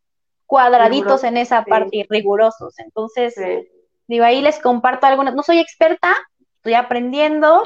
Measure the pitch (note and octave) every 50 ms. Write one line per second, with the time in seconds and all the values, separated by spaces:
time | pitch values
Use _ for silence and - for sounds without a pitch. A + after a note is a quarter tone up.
0 | _ _ _ _ _ _ _ _ _ - C4+ C4 B3 B3 B3 A#3+ A3+ A3 B3+ C#4+
1 | - - C4 C4 C4 A#3 A#3 A#3+ A#3+ - B3+ A3+ G#3+ G#3 A3 A3 G#3+ G3 A3 G#3
2 | G3+ - G#3+ G#3+ G3+ G3 G3+ G#3 A3+ A3+ A3 - - - - - A3+ A3+ - A3
3 | A3 A3+ - B3 A#3+ A#3+ A#3+ G3+ F#3 F3+ F3+ F#3 F3+ - _ _ _ _ _ _
4 | _ - A#3 A#3 A#3 A#3 B3 C4+ C#4 D4 D4+ D4+ - B3 B3 A#3 A#3+ B3+ B3+ C4
5 | C#4 C4+ C4+ C4+ C#4 C4 A#3+ C#4 C#4+ - E4+ E4+ E4 - - - D#4+ D#4+ E4+ -
6 | - F4 G4 - - _ _ _ _ _ _ _ - A3+ A3+ A#3+ A#3+ A#3+ B3 A#3+
7 | B3 B3 C4 D4 D4+ D4+ D4+ D4+ D#4 D4+ E4 F#4+ A4